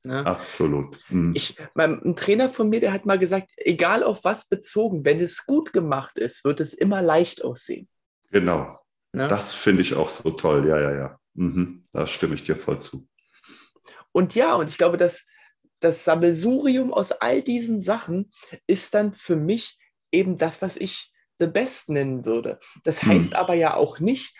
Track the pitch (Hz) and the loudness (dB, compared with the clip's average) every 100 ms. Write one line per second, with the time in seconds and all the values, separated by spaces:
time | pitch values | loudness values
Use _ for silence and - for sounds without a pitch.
0 | 127 131 90 90 - - 78 71 69 - | -8 -4 -2 -4 -4 -2 0 0 -4 -12
1 | - 92 85 82 - - 151 - 160 139 | -4 0 0 0 -4 -10 -8 0 0 0
2 | - 165 - 214 262 254 214 226 220 190 | -4 -2 0 2 2 0 0 2 0 -2
3 | 202 190 175 190 190 - - 160 170 226 | 0 2 2 -2 -4 -6 -2 2 2 2
4 | 233 190 185 214 - 196 - 214 226 170 | 0 0 -2 -2 -4 -6 -2 -2 0 0
5 | 143 160 170 - - 294 311 190 156 135 | 2 2 0 -4 0 0 2 0 0 -2
6 | - - 123 - 139 - 147 - 196 196 | -4 -6 -6 -2 -2 -2 -2 0 0 2
7 | 170 156 170 - - 120 - - - _ | 4 4 2 -2 -6 -6 -8 -10 -12 _
8 | _ _ _ 101 87 80 - - _ _ | _ _ _ 0 2 0 -2 -12 _ _
9 | _ - 127 101 - - - 95 - 73 | _ -4 -2 -2 -4 -2 2 4 4 0
10 | 78 - 80 80 82 73 78 76 71 71 | -2 -2 -4 0 2 2 4 2 0 -2
11 | 69 - _ 87 87 87 87 - _ - | -8 -12 _ -4 -2 0 -2 -6 _ -6
12 | 78 - - 76 - - - - - 139 | -4 -2 -2 -2 -4 -4 -4 -6 -8 -16
13 | - _ _ _ - - _ _ - - | -20 _ _ _ -20 -20 _ _ -20 -20
14 | - 180 185 - - 190 151 - 175 175 | -4 0 0 2 2 2 -2 2 2 4
15 | 175 - - _ _ _ _ - 170 165 | 0 0 -16 _ _ _ _ -2 0 2
16 | 170 160 170 160 220 269 294 254 254 - | 0 4 4 2 0 2 2 2 0 -2
17 | 196 - 226 277 262 240 233 214 180 226 | -2 -2 0 0 0 -2 -2 -2 -2 -2
18 | - 180 202 - - - - 190 - 208 | -2 -6 -6 -12 -20 -8 -2 -2 0 0
19 | 208 - - 160 160 226 - - _ _ | 0 -4 -2 0 0 -2 -4 -16 _ _
20 | - 175 190 170 165 - 190 - 190 - | 0 0 2 0 -2 -2 -6 -6 -8 -8
21 | - _ _ - 170 190 254 - - 143 | -16 _ _ -2 0 0 -2 -6 -4 -2
22 | 139 127 113 117 117 - - - 160 151 | -2 -4 -2 -2 -2 -8 -14 -6 -4 2
23 | 110 - - - 180 170 160 - - - | 4 4 4 0 2 2 2 2 0 0
24 | 185 262 - | -2 -2 -6